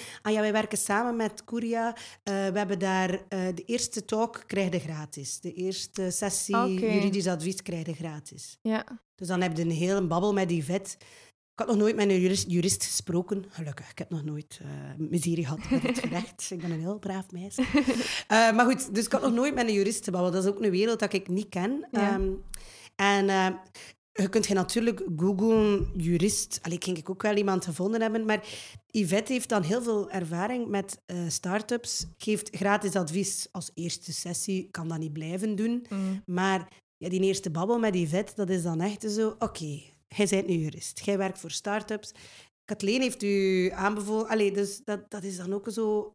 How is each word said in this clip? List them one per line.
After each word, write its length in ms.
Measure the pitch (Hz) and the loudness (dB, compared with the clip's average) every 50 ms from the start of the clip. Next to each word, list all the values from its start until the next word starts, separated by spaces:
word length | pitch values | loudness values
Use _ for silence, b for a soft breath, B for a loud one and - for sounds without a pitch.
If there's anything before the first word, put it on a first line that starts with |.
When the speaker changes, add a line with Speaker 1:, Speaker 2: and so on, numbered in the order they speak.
| B B B B B | B B B B B
Speaker 1:
ah 100 | 214 214 | 0 2
ja, 80 | 214 | 2
wij 120 | 214 214 208 | 2 2 2
werken 260 | 214 214 214 214 196 | 2 0 0 0 -2
samen 380 | - - 202 214 240 247 233 | 0 2 2 2 2 0 0
met 280 | 226 220 208 220 - - | 0 -2 -2 -4 -6 -10
Curia. 520 | - 233 233 233 226 226 226 226 233 233 B B B B B B | -6 -4 -4 -2 -2 -2 0 -2 -2 -4 B B B B B B
Eh, 120 | 202 196 196 196 196 | -2 -2 0 0 0
we 100 | 180 208 | 0 0
hebben 200 | 208 185 202 175 | 0 0 0 0
daar, 320 | 196 190 190 185 185 180 180 190 - - | 0 2 2 2 2 2 0 -2 -4 -4
eh, 180 | 196 185 185 185 175 | -4 -2 -2 -2 -2
de 80 | 170 - | -4 -4
eerste 400 | - 233 240 240 - - 220 175 | -4 -2 -2 -2 -2 -4 -6 -6
talk 380 | - 220 214 226 226 - - - | -2 0 0 0 0 -2 -6 -10
krijg 260 | - - 202 190 180 175 | -4 -2 0 0 0 0
je 60 | 175 | -2
gratis. 600 | 127 156 160 151 151 147 - 143 139 - - - | -2 -4 -6 -6 -8 -10 -10 -10 -10 -8 -8 -8
De 120 | - 175 160 | -8 -10 -6
eerste 580 | 180 180 190 190 190 - - - 202 185 180 | -4 -4 -4 -4 -4 -6 -8 -6 -4 -2 -2
sessie 460 | 175 - 208 196 190 - - - 202 | 0 0 0 0 0 0 0 0 2
Speaker 2:
Oké. 300 | 233 214 190 190 185 226 | 2 2 2 2 2 2
Speaker 1:
juridisch 400 | 220 214 202 196 202 190 202 170 | 2 4 4 4 4 2 2 2
advies 360 | 185 180 156 160 185 185 - - | 0 0 -2 -2 -4 -4 -6 -6
krijg 240 | - 175 165 160 | -6 -6 -6 -4
je 80 | 165 156 | -6 -6
gratis. 640 | 147 170 160 151 151 151 - - - - - - - - | -6 -8 -8 -8 -10 -12 -14 -16 -16 -16 -16 -14 -6 -4
Speaker 2:
Ja. 220 | 220 220 220 - - 240 - _ _ _ | -2 -2 -2 -4 -6 -14 -18 _ _ _
Speaker 1:
Dus 140 | - 185 170 | -10 -4 -2
dan 120 | 185 180 | 0 2
heb 160 | 185 180 160 | 2 2 0
je 60 | 160 170 | 0 0
een 80 | 170 | 0
hele 360 | 165 156 175 185 196 202 190 | 0 0 2 2 2 2 2
babbel 260 | 160 165 180 190 208 202 | 2 2 2 2 2 2
met 180 | 196 190 170 | 2 2 2
Yvette. 460 | 175 165 143 143 180 196 196 - - - B B B B B B B _ _ _ _ | 0 0 0 0 -2 -2 -2 -6 -12 -14 B B B B B B B _ _ _ _
Ik 140 | - 226 | -4 -2
had 0 | - | 2
nog 80 | 226 | 4
nooit 200 | 202 208 220 - | 4 4 4 4
met 120 | 214 202 202 | 4 4 4
een 120 | 190 180 | 6 6
jurist, 300 | 180 185 196 190 - 180 | 4 4 4 2 0 2
jurist 340 | 175 175 165 196 196 - - | 2 2 4 4 2 0 0
gesproken. 600 | - - - - - 170 175 180 - 208 202 190 - | -2 -2 -2 -2 0 0 0 0 0 -2 -4 -6 -8
Gelukkig, 420 | - - 160 147 139 - - - | -10 -10 -8 -8 -8 -10 -12 -14
ik 80 | - - | -12 -12
heb 120 | 160 - | -8 -6
nog 140 | 170 156 147 | -6 -4 -4
nooit, 360 | 151 147 151 147 - - - - | -4 -6 -6 -8 -12 -14 -14 -12
eh, 60 | 143 143 139 139 139 131 147 156 147 | -10 -10 -10 -10 -10 -8 -6 -2 0
miserie 360 | 175 170 - 170 165 165 160 | 0 2 2 2 2 0 0
gehad 260 | 127 156 - - - | -2 -4 -4 -2 0
met 120 | 262 247 - | 2 2 2
het 160 | 247 240 254 - | 0 -2 -2 -2
Speaker 2:
<laughs> 20 | |
Speaker 1:
gerecht. 460 | - - 175 226 - - - - - | -2 -2 -4 -4 -6 -10 -12 -10 -8
Ik 100 | 190 170 | -8 -6
ben 100 | 160 170 | -4 -4
een 100 | 165 156 | -4 -4
heel 180 | 160 185 208 208 | -2 -4 -4 -4
braaf 320 | - 196 185 190 185 - | -4 -6 -6 -6 -8 -8
meisje. 320 | 185 175 185 202 - - 254 - - 294 262 262 233 233 254 B B B B B | -10 -12 -10 -8 -4 -4 -2 2 2 2 4 2 2 0 -2 B B B B B
Eh, 240 | 214 226 226 226 214 | 6 6 6 8 8
maar 120 | 226 247 | 6 6
goed, 300 | 240 262 254 - - 202 | 6 4 2 0 -2 -2
dus 100 | 220 226 | -2 0
ik 60 | - - | 2 2
had 100 | 254 277 | 2 2
nog 100 | 262 233 | 2 2
nooit 220 | 233 262 294 262 | 4 2 2 2
met 120 | 247 240 226 | 2 2 2
een 60 | 208 | 4
jurist 300 | 202 196 214 233 - - | 4 4 2 0 -2 -2
gebabbeld. 280 | 208 180 180 180 180 170 | -2 0 2 2 2 2
Dat 120 | 190 185 | 2 2
is 60 | 196 | 2
ook 100 | 202 202 226 | 2 2 2
een 80 | 202 | 2
wereld 280 | 180 185 214 233 226 220 | 4 4 4 4 2 2
dat 140 | 214 196 - | 0 0 0
ik 160 | 190 196 185 | 0 -2 0
niet 200 | 180 196 208 - | -2 -2 -2 -2
ken. 400 | - 180 180 220 269 294 - - | -2 -2 0 0 -2 -2 -4 -4
Speaker 2:
Ja. 200 | - 214 208 202 220 | 0 2 2 2 2
Speaker 1:
Ehm, 180 | 370 381 381 392 381 - - - B B B B B B B B | 2 0 0 -2 -4 -6 -10 -12 B B B B B B B B
en, 320 | - 196 202 202 196 196 196 | 2 4 4 6 6 4 4
eh, 280 | 196 190 185 185 180 - - - - B B B B B _ _ - - 190 | 4 4 4 4 2 -2 -8 -16 -20 B B B B B _ _ -2 0 2
je 60 | 190 | 2
kunt 180 | - 226 202 | 2 2 2
je 80 | - 196 | 4 2
natuurlijk 480 | 190 180 185 - 233 226 233 196 - 392 262 165 | 2 2 2 2 0 2 2 0 0 -2 -4 -2
googlen, 760 | 151 175 196 202 185 214 226 226 220 214 208 202 196 - - - | 0 2 2 2 4 4 6 6 6 6 6 4 4 2 0 -2
jurist. 640 | 190 160 170 175 165 180 214 214 - - - - - - | 0 0 2 2 4 4 2 2 0 -2 -4 -6 -6 -6
Allee, 140 | 170 175 | -4 -6
ik 80 | 170 - | -4 -4
ging 120 | 185 180 160 | -4 -4 -4
ik 120 | 147 - | -4 -6
ook 120 | 190 - - | -6 -2 0
wel 140 | 208 208 | 2 2
iemand 280 | 208 202 196 190 185 - | 2 2 2 2 0 0
gevonden 360 | 180 151 180 185 208 226 226 | -2 -2 0 0 0 2 2
hebben. 240 | 226 220 214 226 220 | 0 0 0 0 0
Maar 220 | 214 214 208 208 B B B B B B B B _ | 0 0 0 -2 B B B B B B B B _
Yvette 420 | - 220 196 156 185 214 220 - 262 | 0 0 2 2 2 0 0 0 -2
heeft 160 | 247 - - | -2 0 0
dan 140 | 233 208 165 | 0 2 2
heel 200 | 156 214 247 240 | 2 0 0 0
veel 280 | 233 220 208 202 202 | 0 0 0 0 -2
ervaring 580 | - 190 175 156 170 170 190 220 254 247 233 - | -4 -4 -4 -4 -4 -2 -2 -2 -2 -4 -4 -2
met, 320 | 202 196 196 196 - - _ | -2 -2 -2 -4 -8 -12 _
eh, 220 | - 180 175 175 165 | -8 -6 -4 -4 -4
start-ups. 800 | 147 - - 180 190 214 214 - 240 233 240 - - - - - - | -4 -4 -2 -2 -2 -2 -2 -2 -4 -4 -4 -4 -6 -6 -6 -8 -12
Geeft 400 | - - 220 214 208 - - - | -8 -2 -2 -2 -2 -2 -4 -6
gratis 380 | 175 190 202 202 208 208 190 - | -2 2 2 2 2 2 0 0
advies 520 | 190 175 151 160 202 190 196 - - - - - | 0 0 0 0 -2 -2 -2 -2 -4 -6 -8 -8
als 180 | 185 - - - | -10 -10 -10 -8
eerste 380 | 160 170 165 - - - - 156 | -6 -6 -6 -6 -6 -8 -8 -8
sessie. 560 | - - 175 175 - - - 190 185 180 - | -6 -6 -4 -4 -4 -2 -2 -2 -2 -4 -6
Kan 180 | - 175 160 165 | -8 -8 -6 -4
dat 100 | 160 160 | -4 -4
niet 140 | 160 156 147 | -4 -6 -6
blijven 420 | 160 156 160 175 190 214 214 208 | -6 -6 -4 -4 -2 -2 -2 0
doen. 320 | 190 220 233 240 240 240 - | 0 0 0 0 -2 -4 -4
Speaker 2:
Mm. 340 | 202 196 190 190 190 196 - | -4 -4 -2 -2 -2 -4 -4
Speaker 1:
Maar 420 | - 175 180 190 190 190 185 175 - B B B _ _ | -4 -2 0 2 2 2 0 -2 -6 B B B _ _
ja, 120 | - 151 170 | -10 -6 -2
die 120 | 185 185 | 0 2
eerste 300 | 190 196 185 190 - 180 | 2 2 2 0 -2 -4
babbel 280 | 151 165 180 214 240 233 | -2 0 0 2 2 2
met 160 | 226 214 185 | 2 2 2
Yvette, 380 | 180 170 151 165 190 208 - - | 2 2 2 0 0 -2 -2 -4
dat 160 | - 202 175 | -4 -2 0
is 120 | 190 180 165 | 0 0 0
dan 180 | 175 160 160 | 0 0 0
echt 220 | 175 208 208 202 - 214 | 0 -2 -2 -4 -4 -4
zo... 260 | 208 220 220 220 214 - | 0 0 0 0 0 -2
Oké, 440 | 233 214 - - 160 151 143 147 - - _ _ _ - - | -4 -4 -4 -6 -8 -8 -8 -10 -12 -16 _ _ _ -6 0
jij 100 | - 208 - | 2 2 4
bent 180 | 202 196 202 190 | 4 2 2 2
een 100 | 180 165 | 2 0
jurist. 420 | 156 151 - 165 - - - - - | 0 -2 -4 -8 -10 -10 -10 -6 -2
Jij 140 | 202 202 190 | 0 0 2
werkt 200 | 196 190 180 - | 0 -2 -4 -6
voor 120 | - 165 | -10 -8
start-ups. 600 | - - - 208 202 214 208 - 214 208 - - - B B B B B B B B _ _ | -8 -6 -4 -2 -2 -2 -2 -4 -6 -6 -6 -10 -18 B B B B B B B B _ _
Kathleen 360 | - 214 - 202 196 233 262 | -8 -6 -2 0 2 2 4
heeft 220 | 262 247 254 - 208 | 2 2 0 0 0
u 480 | 202 202 196 190 190 190 185 180 185 | 2 4 4 4 4 4 4 4 2
aanbevolen... 580 | 185 - 190 208 214 208 196 208 214 220 220 214 | 2 0 0 0 0 0 -2 -2 0 0 0 0
Allee, 240 | 226 220 208 196 190 | 2 2 2 2 2
dus 280 | 202 202 196 - - - | 0 -2 -2 -4 -6 -6
dat, 260 | - 208 196 - - | -6 -6 -6 -8 -10
dat 120 | - 208 175 | -12 -10 -8
is 140 | 196 185 | -8 -8
dan 160 | 180 180 185 196 | -6 -6 -4 -4
ook 120 | 202 196 233 | -4 -4 -6
zo 420 | 196 226 220 214 214 208 208 208 - | -4 -2 0 2 2 0 -2 -4 -8